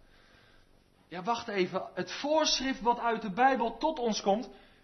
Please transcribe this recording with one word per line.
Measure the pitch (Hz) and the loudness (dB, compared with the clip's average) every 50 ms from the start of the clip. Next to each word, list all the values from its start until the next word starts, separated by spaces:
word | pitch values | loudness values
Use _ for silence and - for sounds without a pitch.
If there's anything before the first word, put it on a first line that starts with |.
| - _ _ _ - _ - - _ _ _ _ _ _ _ _ _ _ _ _ _ _ | -20 _ _ _ -20 _ -20 -20 _ _ _ _ _ _ _ _ _ _ _ _ _ _
Ja, | 156 180 180 | -12 -8 -4
wacht | 226 - - - | -2 -4 -2 -4
even. | - 202 196 180 - 156 185 - - - | -4 0 0 0 0 0 -4 -6 -6 -6
Het | 185 175 - | -8 -6 -6
voorschrift | - - - 294 311 311 302 - - - 262 269 262 - | -8 -6 0 2 2 2 4 2 0 0 0 -2 -4 0
wat | 202 240 233 233 | 2 0 2 2
uit | 226 233 226 214 | 2 0 0 0
de | - 214 | -2 -6
Bijbel | 175 220 254 269 269 - 240 226 - | 0 4 4 4 4 4 0 -2 -2
tot | - - 320 311 262 | -2 -2 -2 -2 0
ons | 240 226 202 - | -2 -2 -2 0
komt, | - 208 196 226 262 - - - - - _ _ | 2 2 2 2 0 -8 -16 -20 -20 -20 _ _